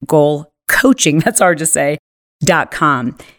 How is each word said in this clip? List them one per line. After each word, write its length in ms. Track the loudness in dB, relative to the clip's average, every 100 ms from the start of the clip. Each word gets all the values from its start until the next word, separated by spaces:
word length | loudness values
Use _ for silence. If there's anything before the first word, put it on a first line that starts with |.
| -2
Goal 460 | 2 2 0 -8 _ -6
Coaching, 500 | 0 2 2 2 2
<laughs> 60 |
that's 160 | 0 2
hard 180 | 0 0
to 80 | -2
say, 320 | -2 -2 -4 _ _ _ -8
dot 260 | -2 0 -2
com. 460 | -2 0 0 -4 -10 -18